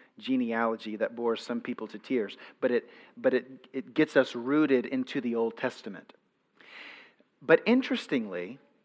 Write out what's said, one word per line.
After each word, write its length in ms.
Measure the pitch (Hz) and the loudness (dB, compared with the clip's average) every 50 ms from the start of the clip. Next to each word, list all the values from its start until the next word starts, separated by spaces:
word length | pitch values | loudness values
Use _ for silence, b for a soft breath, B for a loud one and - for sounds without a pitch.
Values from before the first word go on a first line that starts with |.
| b b b | b b b
genealogy 800 | - - - 131 127 123 113 113 113 117 113 113 110 - 107 107 | -12 -4 -2 0 0 0 0 0 0 0 0 0 -2 -6 -8 -4
that 200 | 101 110 - 120 | -2 -2 -2 -2
bores 280 | 117 117 117 113 - - | -2 0 0 0 0 -2
some 160 | - 120 117 | -6 -6 -6
people 280 | 113 - 120 - 110 | -4 -6 -6 -6 -8
to 120 | 104 - 101 | -10 -12 -12
tears, 380 | - - 135 120 104 95 - B B B B _ | -6 -2 -2 0 0 -2 -6 B B B B _
but 100 | - 127 | 0 0
it, 180 | 123 117 - b b b b b b | 2 0 0 b b b b b b
but 160 | - 120 131 127 | -2 0 2 2
it, 340 | 123 123 - 131 - - - - | 2 0 -4 -10 -20 -20 -12 -10
it 200 | 139 123 127 117 | -10 -10 -2 0
gets 220 | 151 156 151 - | 2 2 4 6
us 200 | 143 127 - - | 4 4 4 0
rooted 500 | 120 117 127 143 151 156 135 135 123 113 | -6 -2 0 2 2 4 4 4 2 2
into 360 | - 135 131 127 - - 143 | 0 -2 -4 -4 -4 -4 -4
the 140 | 117 120 117 | -2 -2 0
Old 220 | 117 117 113 113 | 0 0 0 -2
Testament. 560 | - - 123 - - - 110 98 92 - - - _ _ _ _ _ _ _ _ B B B B B B B B B B B B B _ _ _ _ | -4 -6 -6 -6 -8 -12 -14 -14 -14 -16 -20 -20 _ _ _ _ _ _ _ _ B B B B B B B B B B B B B _ _ _ _
But 200 | 143 127 160 - - | 4 4 4 6 6
interestingly, 920 | - 240 262 254 - 269 226 - - 156 127 110 101 92 90 87 95 127 - _ _ _ _ | 4 4 4 2 0 -2 -4 -2 -2 -2 -2 0 -2 -4 -6 -6 -8 -10 -16 _ _ _ _